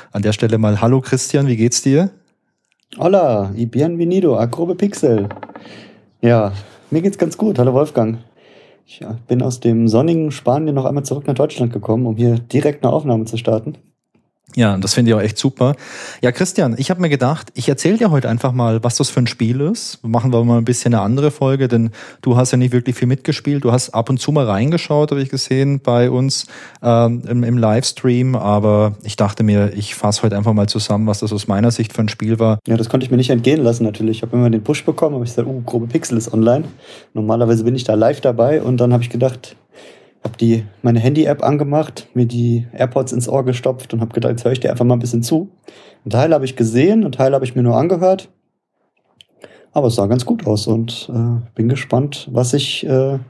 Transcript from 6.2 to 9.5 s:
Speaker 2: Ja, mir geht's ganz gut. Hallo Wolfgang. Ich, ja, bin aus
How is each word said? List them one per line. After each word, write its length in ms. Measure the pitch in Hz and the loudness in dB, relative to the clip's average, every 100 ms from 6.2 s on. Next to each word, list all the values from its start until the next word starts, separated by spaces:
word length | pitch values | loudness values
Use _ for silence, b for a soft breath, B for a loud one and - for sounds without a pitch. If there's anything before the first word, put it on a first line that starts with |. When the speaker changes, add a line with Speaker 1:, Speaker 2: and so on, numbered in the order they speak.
Speaker 2:
Ja, 300 | 117 120 101 98 B B _ | 2 4 2 -4 B B _
mir 120 | 156 | -2
geht's 160 | 190 202 | 0 0
ganz 180 | 165 - | -2 0
gut. 220 | 208 117 | -2 2
Hallo 160 | 123 | 2
Wolfgang. 440 | 127 151 127 110 117 - b b b b b _ | 2 0 0 -2 -4 -12 b b b b b _
Ich, 140 | - | -18
ja, 180 | 104 120 - | -14 -14 -4
bin 140 | 127 | -2
aus 180 | 127 | -2